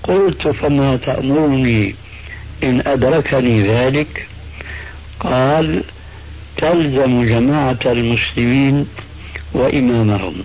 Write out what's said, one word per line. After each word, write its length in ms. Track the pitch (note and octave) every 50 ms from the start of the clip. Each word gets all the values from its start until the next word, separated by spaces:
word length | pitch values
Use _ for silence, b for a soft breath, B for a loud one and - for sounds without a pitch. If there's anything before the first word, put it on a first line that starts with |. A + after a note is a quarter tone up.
| -
قلت: 440 | - F3+ F#3+ G3 F#3+ D#3+ - - -
"فما 500 | C#3+ - - D3+ C#3+ C#3+ C#3 C#3 C3 B2
تأمرني 960 | - - C3 C3 - C3 C#3 D#3 D#3 D3 C3+ C3 C3 B2 A#2 A2 G#2 G2 - - B B B B B B B B B B - - -
إن 240 | C#3 B2 B2 - -
أدركني 680 | C#3+ C3 B2 B2+ D#3 D#3+ C#3 - C#3+ C3+ B2 B2 A#2 A2 G2+ G2 A2
ذلك؟" 540 | A#2+ B2 C3 C3+ C#3+ D3+ D3+ - - - - - - - - B B B B B B B B B B B B B -
قال: 640 | - - B2+ B2+ C3 C3+ D3 D#3+ D#3+ D#3 D#3+ F#3 - - - B B B B B B B B B - - - -
"تلزم 680 | - D#3 F3 F3 D#3+ D3 C3+ C3 C#3 B2+ B2 A#2+ A#2+
جماعة 540 | A2+ A2+ A#2 A#2+ C3 D3 D3+ C#3 C3 B2 A#2 -
المسلمين 1000 | C3 B2 A#2+ A#2 A#2 A#2 A2+ - - - - A#2+ A#2+ B2 C3+ C#3 C#3 C3+ C#3+ C#3+ - - - - - - B B B B B B - -
وإمامهم." 840 | - - - - D3 B2+ B2 A#2+ A#2 A2+ G#2+ G#2 G2 F#2+ F#2 D2 - -